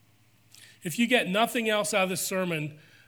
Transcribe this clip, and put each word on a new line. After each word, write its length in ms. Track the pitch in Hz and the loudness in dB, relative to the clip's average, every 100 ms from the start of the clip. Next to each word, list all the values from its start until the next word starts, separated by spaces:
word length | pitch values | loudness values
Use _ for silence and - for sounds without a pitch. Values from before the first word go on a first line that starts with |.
| _ _ _ _ _ - - - | _ _ _ _ _ -20 -20 -12
If 160 | 180 151 | -6 -2
you 80 | 233 | 2
get 220 | 240 180 | 2 2
nothing 420 | 196 233 247 220 | 2 2 0 0
else 240 | 214 208 | 0 0
out 120 | 208 185 | 0 0
of 40 | |
this 160 | 185 - | -2 -2
sermon, 540 | 190 185 160 151 - - - | -2 -2 -4 -6 -10 -20 -20